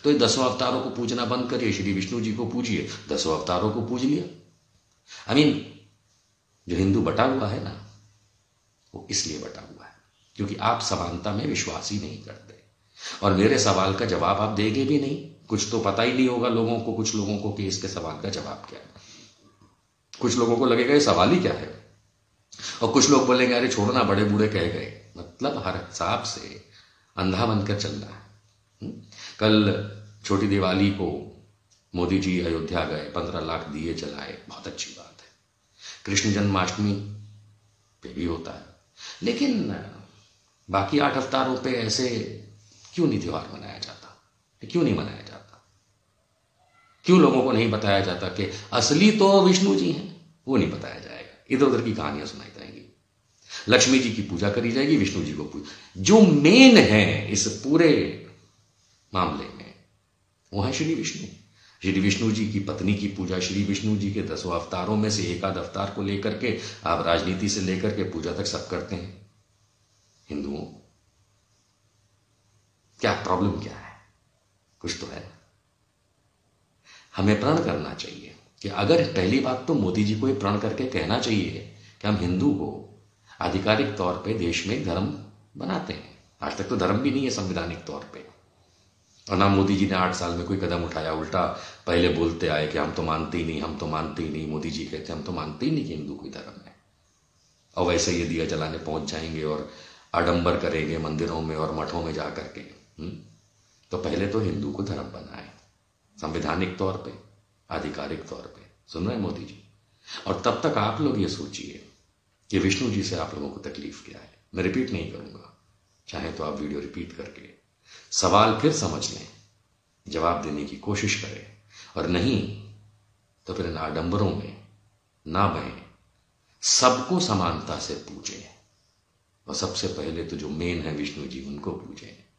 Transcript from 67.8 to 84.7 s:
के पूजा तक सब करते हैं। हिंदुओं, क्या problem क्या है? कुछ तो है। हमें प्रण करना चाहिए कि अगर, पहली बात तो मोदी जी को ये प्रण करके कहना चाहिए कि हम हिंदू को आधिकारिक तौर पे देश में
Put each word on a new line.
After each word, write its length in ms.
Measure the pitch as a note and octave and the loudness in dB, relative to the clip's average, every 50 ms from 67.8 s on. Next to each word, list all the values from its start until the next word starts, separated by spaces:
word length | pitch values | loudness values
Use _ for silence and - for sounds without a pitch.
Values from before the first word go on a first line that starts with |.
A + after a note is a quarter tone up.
| F#2 G#2+ - | 0 -2 -2
के 80 | - F#2 | -2 -4
पूजा 300 | - - E2 D#2+ F2 - | -4 -4 -6 -6 -6 -4
तक 120 | - F2+ | -4 -4
सब 240 | - - D#2+ - - | -4 -4 -6 -6 -6
करते 260 | F2+ F2 - - F#2+ | -6 -8 -6 -6 -8
हैं। 360 | F2 - - - - - _ _ _ _ _ _ _ _ _ _ _ _ _ _ _ _ _ _ _ _ _ | -8 -8 -10 -14 -18 -20 _ _ _ _ _ _ _ _ _ _ _ _ _ _ _ _ _ _ _ _ _
हिंदुओं, 360 | D2 D2 C#2+ C#2+ C#2+ D#2 D#2 - - - - _ _ _ _ _ _ _ _ _ _ _ _ _ _ _ _ _ _ _ _ _ _ _ _ _ _ _ _ _ _ _ _ _ _ _ _ _ _ _ _ _ _ _ | -8 -6 -6 -6 -6 -6 -8 -10 -14 -20 -20 _ _ _ _ _ _ _ _ _ _ _ _ _ _ _ _ _ _ _ _ _ _ _ _ _ _ _ _ _ _ _ _ _ _ _ _ _ _ _ _ _ _ _
क्या 240 | - A2 F#2 - - | 0 0 0 0 0
problem 280 | F#2 F#2 F2+ G2 G#2 | 0 0 2 2 0
क्या 260 | - - - - - - | 0 -2 -6 -10 -12 -14
है? 240 | - - - - - _ _ _ _ _ _ _ _ _ _ _ _ _ _ _ | -18 -20 -20 -20 -20 _ _ _ _ _ _ _ _ _ _ _ _ _ _ _
कुछ 200 | - - - - | -8 -8 -8 -8
तो 60 | - - | -10 -12
है। 240 | - - - - - - _ _ _ _ _ _ _ _ _ _ _ _ _ _ _ _ _ _ _ _ _ _ _ _ _ _ _ _ _ - - - - _ - | -12 -14 -14 -16 -20 -20 _ _ _ _ _ _ _ _ _ _ _ _ _ _ _ _ _ _ _ _ _ _ _ _ _ _ _ _ _ -20 -20 -20 -20 _ -4
हमें 240 | - F#2+ G#2 G#2 - | 0 4 4 4 4
प्रण 240 | G#2+ C3+ D#3 - - | 4 2 2 2 2
करना 300 | - D2+ D2 D2+ C#2 B1 | 0 -2 -2 -4 -6 -8
चाहिए 420 | - - - - - - - - - _ _ _ _ | -10 -10 -12 -12 -16 -18 -18 -20 -20 _ _ _ _
कि 80 | - G#2 | -8 -6
अगर, 440 | G2 - G#2 G#2 E3 E3+ E3+ D#3+ D#3 | -2 0 4 6 6 6 4 2 2
पहली 260 | - F2+ F#2+ A#2+ C3+ | 2 2 4 4 2
बात 280 | - B2+ B2+ B2+ - - | 2 0 -2 -4 -2 0
तो 60 | D#3+ | 0
मोदी 300 | C3 G2 F2+ F2+ G#2 G#2+ | 2 2 2 2 2 2
जी 160 | G#2 A2 A2 | 2 2 0
को 80 | B2 C3 | 0 0
ये 60 | C3 | 0
प्रण 260 | G#2 G2+ G2+ G2+ G#2 | 0 0 0 0 0
करके 260 | G#2+ A2+ A2+ - B2+ | 0 -2 -2 -2 -4
कहना 340 | C3 - F#2 D#2 E2 G#2+ B2 | -4 -2 -2 -2 0 0 0
चाहिए 580 | B2 B2 A2 G2+ - G#2+ G#2 - - - - - - - - _ | 0 0 0 0 0 -2 -4 -8 -12 -12 -18 -20 -20 -20 -20 _
कि 60 | - G#2 | 0 0
हम 80 | G#2+ | 0
हिंदू 380 | F#2+ F2 F2 F2+ F#2 - C#3+ - | 2 2 0 2 2 4 2 2
को 360 | - D2+ - - - - - - - _ _ _ _ _ _ - - | 2 -2 -6 -8 -10 -14 -16 -20 -20 _ _ _ _ _ _ -10 -4
आधिकारिक 560 | - - F#2 F#2+ F#2+ G#2+ A2 G#2+ - G#2 G#2 - | -4 -2 -2 0 2 4 4 4 2 0 0 -2
तौर 160 | F#2 F2 F2+ | -2 -2 -2
पे 200 | F2+ - G2 A2+ | -2 -4 -4 -2
देश 340 | G#2 F2 E2+ E2 - - | 0 0 -2 -2 -2 -2
में 180 | F#2+ | -2